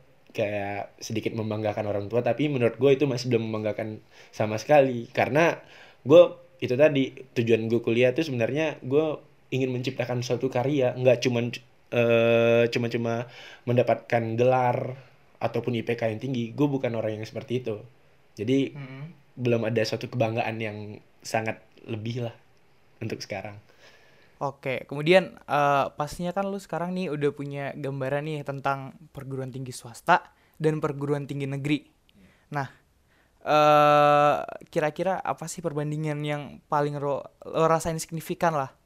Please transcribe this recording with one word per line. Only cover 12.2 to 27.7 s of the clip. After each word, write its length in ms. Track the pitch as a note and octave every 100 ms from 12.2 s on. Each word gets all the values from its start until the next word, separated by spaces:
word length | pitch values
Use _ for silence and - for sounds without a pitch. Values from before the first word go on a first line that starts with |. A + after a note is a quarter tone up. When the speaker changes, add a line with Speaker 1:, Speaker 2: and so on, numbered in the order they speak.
| A#2 A#2 A#2 A#2 A#2
Speaker 1:
cuma-cuma 560 | A#2+ A#2 A#2+ A#2 A#2 B2 - - - -
mendapatkan 560 | B2 A#2 A#2 - A#2 A2+ A2+
gelar 560 | B2 B2+ B2 B2 B2 C3 - _ _ -
ataupun 320 | A#2 A#2+ A#2+
I 80 | A#2
P 160 | A2 A#2
K 80 | A2+
yang 160 | G#2+
tinggi. 320 | C3 B2 A2+
Gue 160 | A2+ D3
bukan 240 | C#3 B2
orang 240 | A2+ A2 G#2+
yang 80 | A2
seperti 400 | A2+ - A#2 A#2
itu. 160 | G#2 - _ _ _ _ -
Jadi, 340 | G#2+ C3+ C3
Speaker 2:
Hmm. 380 | - C3 C3+ D#3+ - _
Speaker 1:
belum 320 | - A#2+ A#2 A2+
ada 160 | A2+
suatu 240 | A2+ A#2 B2+
kebanggaan 500 | B2 A2+ A2+ A2+ A2
yang 400 | A2 G#2 G#2 G#2 _ _
sangat 380 | - A2+ A2 - _ -
lebih 460 | - A2 A2+ B2 A#2
lah 60 | - _ _ _ _ _ -
untuk 160 | A2 -
sekarang. 400 | - G2 G#2 G#2 - _ - - _ _ _ -
Speaker 2:
Oke, 480 | C#3+ - C#3 B2 -
kemudian, 520 | C#3+ D3+ F#3 - - -
eh, 400 | C#3+ C#3+ C#3+ A#2
pastinya 360 | - D3 - F3
kan 160 | G3 G3
lu 120 | G3
sekarang 360 | - D#3+ F3
nih 160 | F#3 F3+
udah 200 | D3 D3
punya 340 | C#3+ C#3+ C#3 C#3